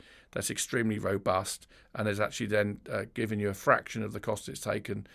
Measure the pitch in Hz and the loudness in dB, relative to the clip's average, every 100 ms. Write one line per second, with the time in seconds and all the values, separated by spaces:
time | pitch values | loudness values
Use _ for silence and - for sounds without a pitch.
0 | - - - - - 113 - 123 113 107 | -20 -20 -10 -6 -4 -4 0 2 2 2
1 | 98 98 98 92 95 - - - - - | 0 0 2 2 2 -6 -12 -20 -14 -2
2 | 107 101 107 - 104 104 104 - - 113 | 0 2 0 -2 0 2 2 0 -4 -4
3 | 107 - 113 107 104 98 - 127 - 113 | -4 -2 0 0 0 0 4 4 4 -6
4 | 107 110 - 107 - - 113 104 104 101 | -4 -4 -4 -4 -4 -8 -2 -2 -2 -8
5 | 98 | -8